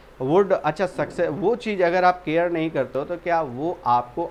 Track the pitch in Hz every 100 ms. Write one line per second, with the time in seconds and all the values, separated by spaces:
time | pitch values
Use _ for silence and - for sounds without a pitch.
0 | - - 131 175 196 190 151 156 185 -
1 | 147 - 165 147 185 233 226 202 175 180
2 | 180 180 - 160 175 170 160 160 123 131
3 | 147 175 175 170 147 120 156 175 - 120
4 | 120 - 170